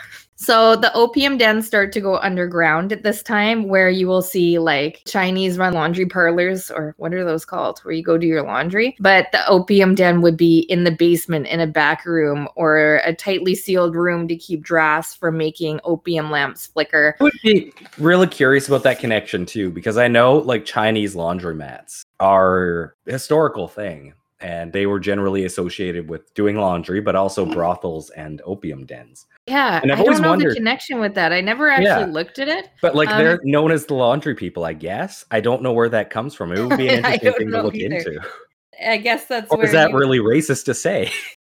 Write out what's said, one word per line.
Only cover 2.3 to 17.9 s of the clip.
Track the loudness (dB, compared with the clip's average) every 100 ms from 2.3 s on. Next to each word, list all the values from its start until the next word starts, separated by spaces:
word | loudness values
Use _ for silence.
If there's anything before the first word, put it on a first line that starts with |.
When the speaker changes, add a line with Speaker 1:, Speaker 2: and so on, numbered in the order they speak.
| -2 -2 0 0 0 -2
Speaker 1:
at | -4
this | -4 -4
time, | -2 0 0 0 0
where | 2 4
you | 2 2
will | 0
see, | 0 0 2 2
like, | 2 0 -2 -6
Chinese | -6 -2 -2 0 -2 0
run | -2
laundry | 0 -2 -2 -2
parlors, | 0 2 2 0 -2 -8
or | -10 -10 -10
what | -8
are | -4
those | -4 -4
called, | -6 -6 -6 -6
where | -8
you | -6
go | 0 0
do | 2
your | 0
laundry? | -2 -4 -2 -2 -2 0
But | 4 4 2
the | 0 2
opium | 2 4 4 4 4
den | 4 4
would | 4 4
be | 4 4
in | 2 0
the | 0
basement | 2 2 2 0 -4 -4
in | -2
a | 0
back | 2 0 0 -2
room | 0 0 -2 -6
or | -2 2 4 4 2
a | 0
tightly | -4 -4 -2 -2 -2
sealed | 0 0 0 0
room | -2 -2 -4
to | -8
keep | -6 -8
drafts | -2 0 0 -2 -4
from | -6 -4 -2
making | -4 -4 -6 -6
opium | -4 -4 -4 -4 -2
lamps | -2 -4 -6 -8
flicker. | -6 0 2 2 2
Speaker 2:
I |
would | 2 2
be | 2 2 0 -12 -20